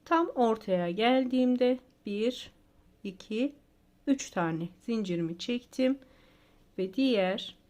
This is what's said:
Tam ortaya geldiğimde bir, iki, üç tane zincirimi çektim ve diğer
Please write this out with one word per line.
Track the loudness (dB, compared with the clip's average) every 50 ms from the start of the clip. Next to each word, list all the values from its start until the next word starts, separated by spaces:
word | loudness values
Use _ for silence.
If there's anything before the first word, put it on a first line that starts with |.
| _
Tam | 2 2 2 2
ortaya | 0 0 2 2 2 2 -2 0 0 0 0 0 -2
geldiğimde | 0 2 2 4 4 2 2 2 2 2 4 4 4 4 2 2 2 0 -6 _ _ _ _
bir, | -6 -4 -2 -2 -2 -2 -4 -16 -18 _ _ _ _ _ _ _ _ _ _ -12
iki, | -12 -12 -12 -12 -6 -2 -2 -2 -2 -2 -10 _ _ _ _ _ _ _ _ _
üç | 0 0 0 -2 -6
tane | -2 -2 0 0 0 -2 -6 -8 -10 _
zincirimi | _ -4 -2 -2 -2 -2 -2 -2 -2 -2 -4
çektim | -6 -4 -4 -4 -4 -6 _ -2 0 2 2 2 0 -6 _ -20 _ _ _ _ _ _ _ _ _ _ _ _
ve | -6 -6 -4 0
diğer | 0 2 2 4 2 2 0 -2 -4 -6 -12 -16 _ _